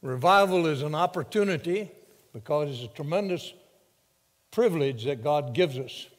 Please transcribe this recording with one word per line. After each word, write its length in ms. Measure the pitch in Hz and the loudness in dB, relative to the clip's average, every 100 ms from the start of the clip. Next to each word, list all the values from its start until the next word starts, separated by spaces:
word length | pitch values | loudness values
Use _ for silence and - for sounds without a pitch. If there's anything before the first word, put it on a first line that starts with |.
Revival 640 | 139 127 156 196 196 185 165 | -6 0 6 6 6 4 2
is 140 | 143 | 0
an 140 | 147 | -2
opportunity 960 | 151 175 180 139 214 202 165 170 185 196 - _ _ _ | 0 0 -2 -2 0 0 0 -2 -4 -4 -14 _ _ _
because 360 | 117 110 151 147 | -18 -2 -2 -2
it's 220 | 127 120 | -6 -10
a 40 | |
tremendous 580 | - 147 180 196 175 - - _ _ _ _ _ _ _ _ _ | -10 -4 -2 -2 -4 -8 -20 _ _ _ _ _ _ _ _ _
privilege 540 | - 233 165 139 123 | 0 2 2 0 -2
that 180 | 120 139 | -4 -4
God 300 | 131 147 131 | 0 0 0
gives 240 | 123 180 127 | 0 0 0
us. 300 | 127 - - | -10 -12 -18